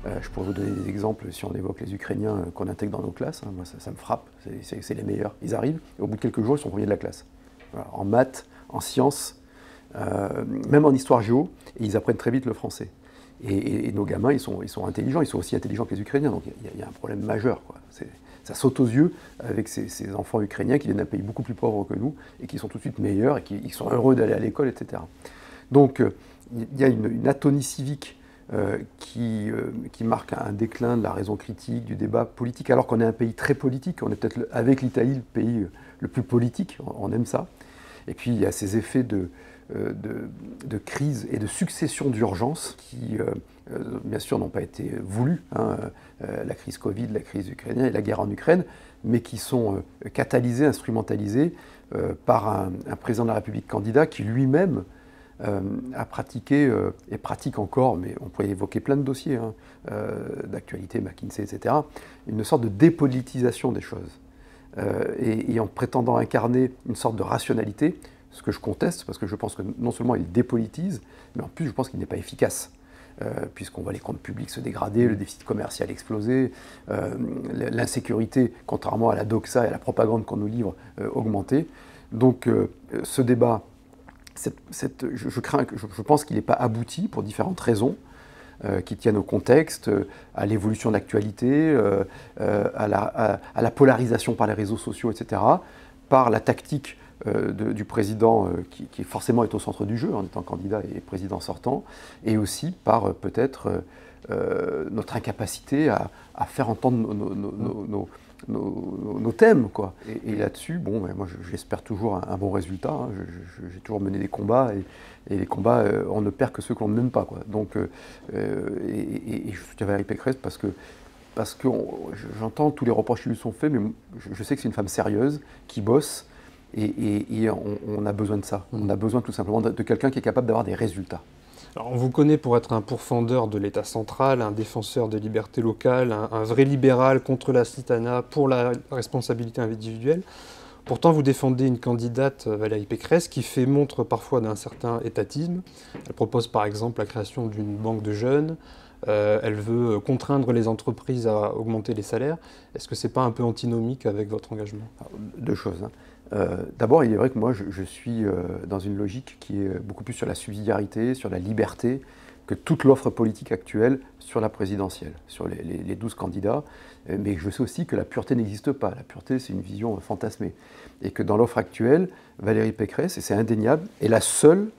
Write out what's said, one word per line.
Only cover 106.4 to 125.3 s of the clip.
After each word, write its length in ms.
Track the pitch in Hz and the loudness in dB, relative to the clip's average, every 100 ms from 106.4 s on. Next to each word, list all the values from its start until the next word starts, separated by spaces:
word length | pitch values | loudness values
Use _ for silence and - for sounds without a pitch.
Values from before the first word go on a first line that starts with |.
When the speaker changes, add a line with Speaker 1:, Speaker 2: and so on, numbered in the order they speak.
Speaker 1:
faire 260 | - - 117 | -6 -2 -2
entendre 260 | 110 131 123 | 2 2 2
nos, 180 | 110 | 0
nos, 200 | 104 104 | -2 -4
nos, 180 | 98 101 | -4 -6
nos, 340 | 101 - 107 101 | -4 -4 -4 -4
nos, 220 | 101 98 - - - - | -6 -6 -12 -20 -18 -8
nos, 520 | 107 104 95 90 95 | -4 -4 -6 -8 -6
nos, 180 | 104 104 | -6 -2
nos 120 | 113 | -2
thèmes, 360 | - 226 180 107 | 6 8 8 4
quoi. 260 | - 98 - 110 | -2 -6 -8 -12
Et, 240 | 110 110 | -8 -4
et 40 | 107 | -2
là-dessus, 420 | 104 - - 170 | -2 -4 -8 -6
bon, 220 | 104 110 | -2 -2
ben, 140 | 92 | -4
moi, 120 | 95 95 | -6 -8
je, 240 | 87 87 | -8 -10
j'espère 320 | 87 - 104 | -10 -6 -8
toujours 340 | - 101 110 92 | -6 -2 0 0
un, 60 | 92 | -2
un 80 | 95 | -2
bon 140 | 98 | 0
résultat, 400 | 98 82 98 135 | -2 -4 -4 -4
hein. 180 | 147 127 95 | -4 -6 -8
Je, 60 | |
je, 440 | 90 87 90 - 90 | -10 -12 -16 -14 -14
je, 60 | |
j'ai 60 | 92 | -14
toujours 200 | - 104 | -6 -4
mené 180 | 98 98 | -2 -2
des 100 | 98 | -4
combats, 440 | - 101 123 127 | -4 2 4 4
et, 580 | 101 95 - - - - | -2 -8 -16 -20 -20 -6
et 60 | 98 | -4
les 80 | 95 | -2
combats, 320 | - 104 120 | 0 4 4
euh, 260 | 104 104 95 | 4 2 0
on 100 | 104 | 0
ne 100 | 104 | -2
perd 220 | 98 127 | 0 -2
que 80 | - | -2
ceux 140 | - | -6
qu'on 140 | 117 107 | -2 0
ne 60 | |
mène 160 | 110 123 | 2 2
pas, 140 | 110 | 2
quoi. 140 | 95 92 104 | 0 -8 -6
Donc, 300 | 104 107 104 | -4 -2 -4
euh, 120 | 90 - - - - | -4 -8 -20 -18 -8
euh, 340 | 101 101 101 98 101 - | -4 -2 -2 -4 -4 -4
et, 120 | 104 | -4
et, 500 | 104 107 - 113 110 | -4 -6 -6 -6 -6
et 40 | |
je 100 | 95 | -10
soutiens 240 | - - 101 | -14 -6 -2
Valérie 180 | 101 | 0
Pécresse 320 | 101 101 131 131 | -2 -4 -2 -4
parce 220 | - - | -6 -6
que, 80 | 101 92 - - - - - | -6 -6 -16 -20 -20 -20 -10
parce 200 | - 110 | -6 -6
que 140 | - 131 | -2 0
on, 180 | 113 - - - | 0 -4 -8 -10
je, 140 | - 107 104 | -10 -12 -6
j'entends 320 | 110 - 151 | -6 2 2
tous 140 | 147 | 2
les 60 | 120 | 2
reproches 320 | 110 110 117 | 2 2 0
qui 60 | 123 | -2
lui 60 | 113 | -4
sont 160 | 120 | -6
faits, 200 | 110 151 | -2 0
mais 80 | 131 104 - - - | 2 -2 -6 -16 -16
je, 100 | - | -12
je 100 | 98 | -10
sais 140 | 107 139 | -4 -2
que 60 | |
c'est 60 | 117 | -2
une 60 | |
femme 140 | 104 95 | -2 -2
sérieuse, 520 | - 107 104 135 | 0 2 2 2